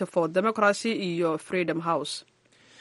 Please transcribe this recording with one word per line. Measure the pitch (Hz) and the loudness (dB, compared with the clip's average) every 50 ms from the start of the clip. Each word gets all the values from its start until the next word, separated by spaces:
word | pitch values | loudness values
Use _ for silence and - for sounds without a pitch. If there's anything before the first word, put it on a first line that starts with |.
| 190 | -4
for | - - 185 165 | -2 0 0 0
Democracy | 160 165 185 190 220 220 214 214 202 202 - - 226 226 | 2 2 2 2 2 2 4 4 4 4 2 0 -2 -2
iyo | - 196 180 170 170 175 165 156 | -2 -2 -2 0 0 0 0 0
Freedom | 156 - - - 185 175 160 160 165 | -2 -4 -4 -2 -2 0 0 -2 -2
House. | 165 170 165 143 143 147 - - - _ _ _ _ _ _ _ _ _ - - | -2 -2 -2 -2 -2 -4 -8 -10 -12 _ _ _ _ _ _ _ _ _ -20 -20